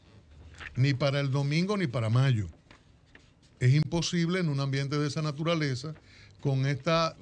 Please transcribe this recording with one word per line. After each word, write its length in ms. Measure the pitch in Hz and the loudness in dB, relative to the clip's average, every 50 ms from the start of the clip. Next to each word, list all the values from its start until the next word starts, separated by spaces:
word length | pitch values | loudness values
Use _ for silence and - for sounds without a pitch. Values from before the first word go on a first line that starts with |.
| - - - - - - - - - - - - - - - | -20 -20 -20 -20 -20 -20 -20 -20 -20 -20 -20 -18 -18 -10 -2
ni 180 | - 131 143 135 | 2 2 2 2
para 260 | 127 147 139 135 143 | 2 0 0 0 0
el 100 | 143 139 | 0 0
domingo 460 | 131 143 143 143 147 165 180 190 214 | 0 -2 0 0 0 0 0 0 0
ni 100 | 196 180 | -2 -2
para 240 | 139 113 127 110 110 | -2 -2 -2 -2 2
mayo. 360 | 117 123 135 139 123 107 95 82 - - _ _ - - _ _ - _ _ _ _ - - _ _ _ _ _ _ _ | 2 4 4 4 2 0 -2 -6 -10 -16 _ _ -20 -20 _ _ -20 _ _ _ _ -20 -20 _ _ _ _ _ _ _
Es 140 | 127 127 135 | 2 4 4
imposible 640 | 151 156 - 170 170 156 - - 175 165 165 180 185 | 4 4 2 0 -2 -2 0 0 0 0 2 0 0
en 100 | 180 156 | 0 0
un 120 | 143 135 | 0 0
ambiente 380 | 139 139 135 139 143 139 147 147 | -2 -2 -2 -2 -2 -2 -2 -2
de 100 | 147 143 | -2 -2
esa 120 | - 160 156 | -2 -4 -4
naturaleza, 720 | 156 131 147 165 165 170 160 151 139 127 120 131 160 156 - - - - - - - - - | -4 -4 -4 -2 -2 0 0 0 -2 -2 -4 -6 -10 -14 -14 -18 -20 -20 -20 -20 -20 -20 -6
con 260 | - 143 135 131 135 | -4 -2 0 0 0
esta 500 | 139 143 131 - 170 165 165 165 160 - - | 0 -2 -2 0 0 0 2 0 0 -4 -8